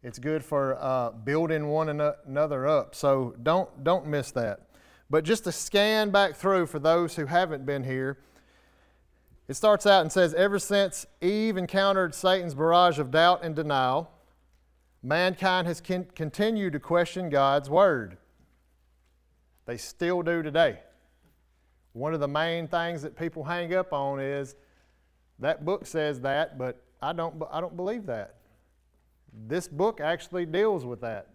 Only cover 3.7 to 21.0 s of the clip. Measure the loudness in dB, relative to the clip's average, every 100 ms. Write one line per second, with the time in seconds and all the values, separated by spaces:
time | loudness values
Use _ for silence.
3.7 | -4 0 0 0 -4 -4 -4 -4 -6 _
4.7 | _ _ _ _ 0 2 0 0 -6 -2
5.7 | 2 4 4 4 4 2 2 0 2 0
6.7 | 0 2 4 2 -4 0 2 2 -4 -4
7.7 | -4 -4 -4 -4 -6 _ _ _ _ _
8.7 | _ _ _ _ _ _ _ _ 0 2
9.7 | 4 6 6 6 4 2 4 2 0 0
10.7 | 0 0 -4 -14 _ -2 0 0 -2 -2
11.7 | 2 2 2 0 0 2 2 0 -2 4
12.7 | 6 6 4 0 6 6 6 0 -4 0
13.7 | 2 2 0 -4 _ _ _ _ _ _
14.7 | _ _ _ -2 2 2 2 0 2 0
15.7 | -4 -4 -4 -4 -8 -8 -2 0 0 -2
16.7 | -4 0 0 0 -2 -2 2 4 2 2
17.7 | 4 4 4 -4 -12 _ _ _ _ _
18.7 | _ _ _ _ _ _ _ _ _ -12
19.7 | -12 -12 -4 -2 -2 0 -2 0 4 2
20.7 | 2 -16 _